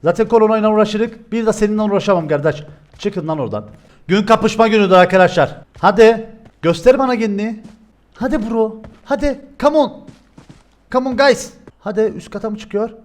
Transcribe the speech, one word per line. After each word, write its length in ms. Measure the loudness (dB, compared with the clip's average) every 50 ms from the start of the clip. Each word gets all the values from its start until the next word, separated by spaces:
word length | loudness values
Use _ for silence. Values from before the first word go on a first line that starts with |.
| 0
Zaten 240 | -2 0 0 -2 2
koronayla 420 | 2 2 4 4 2 0 0 0
uğraşırık. 600 | 2 2 0 0 0 -4 -4 -4 -6 -16 -14 _ -6
Bir 140 | -2 -2
de 60 | -2 0
seninle 300 | 0 0 -2 0 -2 -2
uğraşamam 460 | -2 -2 -2 0 0 0 0 0 -2
kardeş. 340 | -4 -2 0 -2 -4 -4 -10 -20 -20 _ _ _ _ -8
Çıkın 300 | -8 -8 -6 -6 -8 -6
lan 100 | -6 -6
oradan. 260 | -6 -6 -8 -10 -10 -12 -20 -20 _ _ _ _ _
Gün 200 | -2 -2 -2 2
kapışma 420 | 2 2 2 2 -2 0 2 0 2
günüdür 260 | 4 2 2 4 6
arkadaşlar. 680 | 6 6 6 4 4 4 4 2 0 -2 -2 -2 -14 -20 _ _ 0
Hadi. 520 | 0 0 4 6 6 6 6 2 -4 -14 -18 -20 -20 -20 _ _ -2
Göster 360 | -2 -2 2 4 2 4 4
bana 200 | 2 -2 -2 -2
kendini. 440 | -2 -4 -4 -4 -6 -6 -8 -10 -16 -20 -20 _ _ _ _ _ _ _ _
Hadi 360 | -8 -6 -4 -2 -4 -4 -4
bro. 320 | -2 -2 -2 -2 -4 -12 -20 -20 -20 _ _
Hadi. 360 | -6 -6 -2 -2 -4 -4 -4 -12 -20 -12 _
Come 180 | 0 2 2 2
on. 260 | 0 0 -2 -14 -20 -20 -20 _ _ _ _ -20 -20 _ -20 _ _ _ _ _ _ _ -4
Come 160 | -4 -2 -2
on 80 | -2
guys. 360 | 0 2 2 2 0 -2 -16 -18 _ -20 -20 _ _
Hadi 200 | _ -8 -4 -2
üst 300 | -2 -2 -4 -8 -16 -14
kata 200 | -14 -12 -10 -10
mı 80 | -10 -10
çıkıyor? 320 | -14 -8 -6 -6 -6 -6 -8 -16 -20